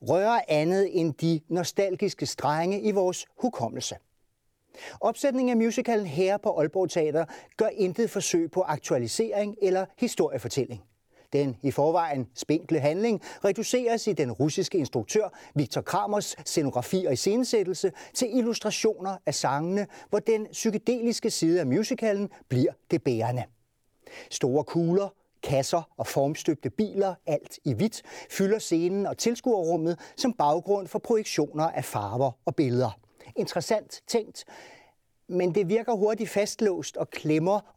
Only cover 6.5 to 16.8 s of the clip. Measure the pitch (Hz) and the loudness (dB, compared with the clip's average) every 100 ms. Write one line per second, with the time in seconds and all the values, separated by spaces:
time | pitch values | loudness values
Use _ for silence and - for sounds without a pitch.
6.5 | 170 156 190 180 175 156 147 156 - - | 0 0 0 0 0 2 0 -2 -8 -8
7.5 | - 220 202 185 175 226 202 - 175 165 | -2 0 0 0 0 -2 -2 0 0 2
8.5 | 185 180 151 - 143 117 - 226 202 208 | 0 0 -2 0 0 0 -2 0 0 -2
9.5 | 214 196 185 190 - 240 - 151 131 117 | 2 2 2 -2 -2 -2 2 0 0 -4
10.5 | - 120 110 - _ _ _ _ 143 139 | -2 -4 -6 -16 _ _ _ _ 0 0
11.5 | 117 139 143 151 170 165 139 120 - - | 0 -2 2 2 2 0 -2 -6 -6 -2
12.5 | 156 180 156 143 170 233 202 - - 202 | -2 0 0 2 2 0 -2 -4 -2 0
13.5 | 196 214 254 240 226 - 175 127 113 147 | 0 0 0 2 0 0 0 0 0 0
14.5 | 165 175 185 135 127 110 214 202 - - | 0 -2 0 0 -2 0 0 -2 -6 -6
15.5 | 147 139 143 - 180 208 208 - - - | -2 -2 -2 -2 -2 0 -2 -4 -8 -4
16.5 | - 139 123 | 0 0 -2